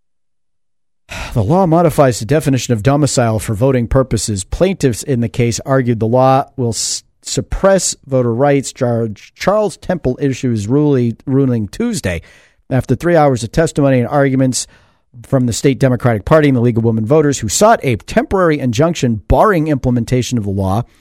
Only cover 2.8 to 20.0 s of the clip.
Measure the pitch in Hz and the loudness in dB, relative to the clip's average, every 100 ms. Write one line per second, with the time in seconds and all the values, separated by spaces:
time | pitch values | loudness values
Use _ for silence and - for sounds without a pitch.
2.8 | 117 147 147 - 117 110 - 104 135 127 | 0 2 0 0 0 -2 -4 -2 0 0
3.8 | 117 135 131 110 - 101 - - 185 185 | 0 0 0 -2 -4 -6 -6 -2 0 0
4.8 | 135 107 - 127 117 - 117 113 - 135 | -2 -2 -4 -2 -2 -2 -2 -2 -2 0
5.8 | 123 113 113 127 131 131 - - 120 107 | 0 0 0 2 4 2 0 -4 -4 -4
6.8 | - - - _ - - 123 - 196 190 | -6 -8 -12 _ -8 -6 -4 0 2 2
7.8 | - - - 131 120 117 143 143 127 - | 0 -8 -4 -2 0 0 2 0 -2 -4
8.8 | 123 117 113 101 - - - 214 208 - | -2 -2 -4 -8 -18 -8 -2 0 -2 -6
9.8 | - 185 131 127 139 127 127 113 101 139 | -6 -4 -4 -2 -2 -2 -2 -2 0 0
10.8 | 151 135 120 113 - 135 135 120 101 - | 2 2 0 -4 -2 0 2 0 -4 -4
11.8 | 233 208 98 85 - - _ _ - 131 | -4 -4 -4 -6 -10 -20 _ _ -4 -4
12.8 | - 127 170 170 147 123 113 - 160 - | -2 -2 2 2 2 0 -2 -2 -2 0
13.8 | 139 131 120 147 139 131 131 123 - _ | 2 2 0 0 0 2 0 -2 -8 _
14.8 | _ _ _ 123 - 139 123 107 143 117 | _ _ _ -18 -2 0 0 0 0 2
15.8 | 135 123 127 110 - 160 147 127 120 117 | 0 2 0 0 2 4 4 2 2 2
16.8 | 113 113 107 156 147 135 107 - 214 233 | 0 0 2 2 2 0 -4 2 4 4
17.8 | 135 110 - - 302 196 175 151 127 110 | 0 -4 -2 -2 0 0 0 0 -2 0
18.8 | 165 175 127 110 - 131 202 185 151 135 | 0 0 -2 -2 0 2 4 2 0 -2
19.8 | 127 123 | 0 -2